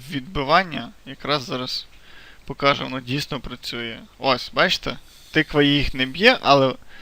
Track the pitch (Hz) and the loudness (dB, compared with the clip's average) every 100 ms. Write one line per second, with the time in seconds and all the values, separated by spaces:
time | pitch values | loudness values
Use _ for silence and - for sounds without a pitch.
0 | 131 143 131 143 135 170 185 - - - | -8 -10 -6 -4 2 2 2 -6 -10 -14
1 | - 139 131 147 120 131 127 - - - | -18 -8 -4 -4 -4 -6 -6 -8 -10 -18
2 | - - - - - 135 139 139 135 131 | -20 -20 -20 -14 -12 0 2 2 -2 -8
3 | 120 143 - 139 - 123 - 120 117 110 | -4 -6 -4 -8 -8 -12 -10 -8 -8 -10
4 | 208 - 135 127 - 139 180 - - 127 | -16 -2 0 0 0 0 2 0 -4 -10
5 | - - - 156 151 151 143 143 131 131 | -14 -20 -2 0 2 4 4 4 2 0
6 | 131 160 226 254 127 139 131 - - - | -4 2 4 4 6 6 4 0 -12 -20